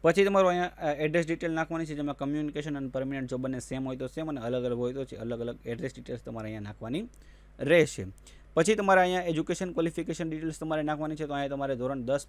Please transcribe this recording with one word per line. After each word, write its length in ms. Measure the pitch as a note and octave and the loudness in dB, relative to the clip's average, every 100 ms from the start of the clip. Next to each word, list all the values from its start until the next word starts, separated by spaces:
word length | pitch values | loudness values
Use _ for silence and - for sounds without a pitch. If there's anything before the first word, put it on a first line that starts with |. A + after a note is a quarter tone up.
પછી 220 | E3 F3 | 6 6
તમારું 260 | G3 G3 F#3 | 6 6 6
અહીંયા, 160 | F3 F3+ | 4 -2
અ, 260 | - E3 | -2 -2
એડ્રેસ 340 | D3 D#3 E3+ D#3+ | 0 2 2 2
ડિટેલ 260 | E3 E3+ | -2 -2
નાખવાની 340 | D#3+ D#3+ E3 D#3+ | -2 -2 -4 -4
છે, 80 | |
જેમાં 220 | D3 C#3+ C3+ | -4 -4 -4
કમ્યુનિકેશન 600 | C#3 D3+ D3+ D3 D3+ C#3+ | -4 -2 -4 -4 -6 -6
અને 120 | C3+ | -4
પરમેનન્ટ 420 | C3 C3+ C#3 B2+ | -4 -4 -4 -4
જો 80 | B2+ | -4
બંને 220 | C3 B2+ | -4 -4
સેમ 260 | - C3 C3 | -6 -6 -4
હોય 100 | C3 | -6
તો 100 | C3 | -6
સેમ 220 | - D#3 | -6 -6
અને 120 | C#3 | -4
અલગ 240 | A2+ B2+ | -2 -2
અલગ 140 | B2 A#2+ | -2 -2
હોય 140 | B2 | -2
તો 240 | C3+ C3 G2 | -4 -8 -8
અલગ 200 | A#2 A#2 | -6 -4
અલગ 180 | A#2 - - | -6 -8 -8
એડ્રેસ 280 | A#2 C3 | -6 -6
ડિટેલ્સ 260 | - A#2+ B2 | -8 -10 -10
તમારે 260 | - A2+ G#2+ | -8 -10 -8
અહીંયા 140 | A2 | -8
નાખવાની 480 | G#2 G#2 A2+ D3+ A#3+ - - - - - | -10 -10 -6 -6 -8 -14 -20 -20 -20 -6
રહેશે. 460 | C#3 E3+ D3 - F#2+ - - - - | 4 6 6 0 -10 -12 -20 -20 -2
પછી 200 | - E3+ | 2 4
તમારે 260 | G#3+ G3 F#3+ | 4 8 8
અહીંયા 220 | F3+ F3+ | 8 2
એજ્યુકેશન 500 | F3+ D#3+ D#3+ E3+ F#3 | 0 -2 -2 -2 -2
ક્વોલિફિકેશન 580 | E3+ E3 E3+ E3 D#3+ E3 | 0 0 -2 -6 -4 -4
ડિટેલ્સ 300 | D#3 D#3+ D#3 | -4 -6 -6
તમારે 220 | D#3 D#3 | -2 -2
નાખવાની 340 | D3+ D3+ D#3 D#3 | 0 -2 -4 -4
છે. 100 | D3+ | -4
તો 60 | |
અહીંયા 240 | C#3+ C#3 C#3 | -2 -2 -2
તમારે 200 | C#3 B2+ | -2 -2
ધોરણ 260 | B2+ C3+ | -2 -2
દસ 240 | A#2+ C#3 | 0 -2